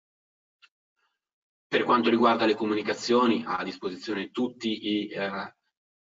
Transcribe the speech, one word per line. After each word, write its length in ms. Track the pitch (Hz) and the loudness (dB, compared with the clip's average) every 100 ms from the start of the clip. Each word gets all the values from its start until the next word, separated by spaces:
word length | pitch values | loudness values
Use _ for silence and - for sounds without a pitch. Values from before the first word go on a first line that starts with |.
| _ _ _ _ _ _ _ _ _ _ _ _ _ _ _ _ _ | _ _ _ _ _ _ _ _ _ _ _ _ _ _ _ _ _
Per 160 | - | -2
quanto 280 | - 120 117 | 2 2 4
riguarda 340 | 117 117 117 110 | 4 4 4 2
le 80 | |
comunicazioni, 920 | 104 107 107 104 104 - 123 120 101 - | 2 0 -2 -2 -4 2 4 4 2 0
ha 100 | 95 | -6
a 60 | |
disposizione 680 | 95 - 98 92 110 101 - | -6 -6 -8 -8 -6 -6 -6
tutti 600 | - 123 - 113 107 104 | -4 -4 -4 -4 -4 -2
i, 180 | 104 101 | -2 -2
eh, 480 | 98 98 95 - - _ _ _ _ | -4 -6 -6 -10 -14 _ _ _ _